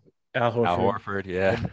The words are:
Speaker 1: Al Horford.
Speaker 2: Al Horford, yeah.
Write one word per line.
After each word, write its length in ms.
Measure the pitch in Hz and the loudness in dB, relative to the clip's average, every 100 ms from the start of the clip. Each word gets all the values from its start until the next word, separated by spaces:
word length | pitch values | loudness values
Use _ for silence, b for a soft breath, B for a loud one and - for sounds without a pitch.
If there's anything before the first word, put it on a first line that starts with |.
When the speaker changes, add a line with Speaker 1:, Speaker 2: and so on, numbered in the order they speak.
| _ _ _ 131 | _ _ _ 0
Speaker 1:
Al 160 | 120 | 0
Horford. 140 | 113 113 | 2 0
Speaker 2:
Al 100 | 87 | 2
Horford, 460 | 95 101 - 98 95 | 0 0 -6 -6 -4
yeah. 380 | 92 95 113 - | 0 0 0 -4